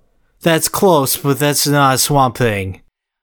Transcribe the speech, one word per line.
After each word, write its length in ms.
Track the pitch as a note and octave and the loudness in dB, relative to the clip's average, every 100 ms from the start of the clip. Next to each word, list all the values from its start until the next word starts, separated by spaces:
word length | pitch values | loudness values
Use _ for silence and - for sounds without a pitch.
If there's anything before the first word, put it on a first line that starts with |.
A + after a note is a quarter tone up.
| _ _ _ _ | _ _ _ _
That's 260 | E3+ D#3+ - | 0 0 -2
close, 480 | - G3+ D3+ C3 - | 0 2 2 0 -2
but 220 | C#3+ C3+ | -2 0
that's 280 | D3 C#3 D3 | 0 -2 0
not 280 | D3 C#3 | 2 2
a 40 | B2+ | 2
Swamp 380 | - C#3+ B2+ - | 0 0 0 0
Thing. 460 | A#2+ G2+ F#2+ - _ _ _ _ | -2 -2 -8 -12 _ _ _ _